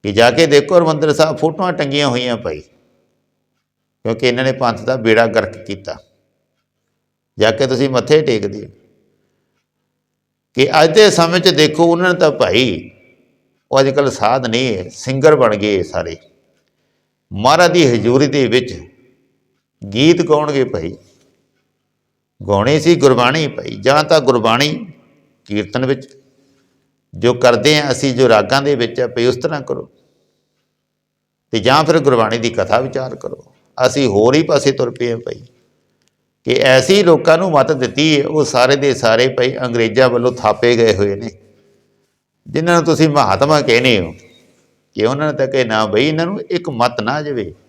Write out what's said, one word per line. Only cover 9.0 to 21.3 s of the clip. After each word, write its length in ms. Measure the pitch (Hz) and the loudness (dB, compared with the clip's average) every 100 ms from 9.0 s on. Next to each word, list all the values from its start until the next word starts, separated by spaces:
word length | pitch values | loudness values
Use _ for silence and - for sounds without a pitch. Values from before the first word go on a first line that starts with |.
| _ _ _ _ _ _ _ _ _ _ _ _ _ _ _ | _ _ _ _ _ _ _ _ _ _ _ _ _ _ _
ਕਿ 140 | - 139 160 | -2 2 4
ਅੱਜ 100 | 160 | 4
ਦੇ 160 | 190 208 | 6 4
ਸਮੇਂ 280 | - 165 180 | 4 0 2
'ਚ 100 | 175 | 0
ਦੇਖੋ 360 | 147 156 156 | 2 0 2
ਉਹਨਾਂ 280 | 170 170 180 | 0 2 0
ਨੇ 60 | 175 | 2
ਤਾਂ 120 | - | 0
ਭਾਈ, 580 | - 110 113 127 90 - _ _ _ _ _ _ _ _ | 0 0 2 0 -4 -10 _ _ _ _ _ _ _ _
ਉਹ 80 | 131 | 0
ਅੱਜ 100 | 135 | 2
ਕੱਲ੍ਹ 220 | 135 139 | 0 -2
ਸਾਧ 340 | - 107 131 120 | -2 -2 0 -2
ਨਹੀਂ 300 | 117 131 95 | -2 -2 -4
ਹੈ, 120 | 90 | -8
ਸਿੰਗਰ 460 | - - 135 151 | -12 -8 2 2
ਬਣ 200 | 151 117 | 4 2
ਗਏ 280 | 104 104 95 | 0 0 -2
ਸਾਰੇ। 340 | 87 92 82 82 _ _ _ _ _ _ _ _ _ _ _ | -2 -8 -8 -12 _ _ _ _ _ _ _ _ _ _ _
ਮਹਾਰਾਜ 380 | 95 117 160 175 | -4 0 2 4
ਦੀ 140 | 175 | 4
ਹਜ਼ੂਰੀ 420 | 143 117 120 127 143 | 2 2 2 2 0
ਦੇ 200 | 139 123 | 0 0
ਵਿੱਚ 260 | 123 - 90 - _ _ _ _ _ _ _ _ _ 98 | 0 -2 -14 -18 _ _ _ _ _ _ _ _ _ -8
ਗੀਤ 280 | 107 151 175 | 0 2 2
ਗਾਉਣਗੇ 420 | 151 151 151 139 | 2 0 0 -2
ਭਾਈ, 300 | 113 90 82 - _ _ _ | -4 -6 -10 -14 _ _ _